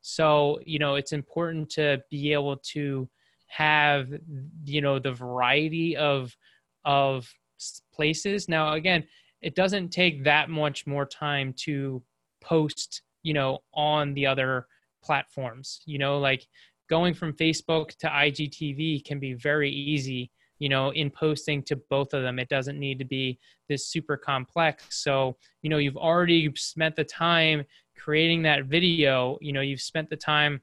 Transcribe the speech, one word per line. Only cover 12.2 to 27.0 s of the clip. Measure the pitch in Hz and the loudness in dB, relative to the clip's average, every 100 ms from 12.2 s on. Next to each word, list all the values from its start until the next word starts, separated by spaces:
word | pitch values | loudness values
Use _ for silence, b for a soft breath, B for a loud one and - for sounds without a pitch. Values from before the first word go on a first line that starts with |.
| _ _ | _ _
post, | - 165 151 - - - _ _ | 0 2 2 -4 -12 -12 _ _
you | 160 | -4
know, | 151 135 135 _ | 0 0 -4 _
on | - 151 151 143 | -2 0 2 0
the | 139 139 | 0 0
other | 135 131 131 - _ _ _ | 2 0 -2 -4 _ _ _
platforms, | - 143 - - 127 117 135 - - | -2 -2 -2 -8 -8 -10 -14 -14 -8
you | 143 | -2
know, | 139 143 | 0 2
like, | 139 135 - b b b _ | 2 0 -4 b b b _
going | 160 175 | 2 2
from | 165 165 | 0 -6
Facebook | 143 160 160 - 160 151 - | 0 0 0 0 -2 -2 -6
to | 160 | -4
I | 143 147 | 2 2
G | 135 147 | 2 -6
T | - 151 | -4 -8
V | 139 160 147 | -4 -2 -2
can | - 143 | -6 -8
be | 135 | -8
very | 123 147 151 143 | -6 -2 0 0
easy, | 139 139 151 135 127 123 _ _ _ | -2 -2 -2 -2 -6 -8 _ _ _
you | 147 | 0
know, | 135 135 | 0 0
in | 135 147 | -2 -4
posting | - 156 151 - 147 | 0 -2 0 -2 -4
to | 135 135 - | -2 -6 -2
both | 139 139 | -2 -2
of | 143 | -2
them. | 127 127 | -4 -4
It | 127 | -2
doesn't | 139 131 143 | -2 -2 -6
need | 139 131 | -6 -6
to | 131 | -6
be | 135 131 127 b b _ | -4 -4 -6 b b _
this | 143 - | -4 -2
super | 170 156 143 | -6 -4 -6
complex. | - 135 127 - 165 - - | -2 -4 -2 0 0 0 -10
So, | - - 139 131 127 b b | -6 0 0 0 -4 b b
you | 151 | -2
know, | 156 | 0
you've | 143 135 | 0 0
already | 170 170 175 170 151 - | 2 4 6 4 4 -2
spent | - - 160 | -8 -2 -2
the | 160 | 0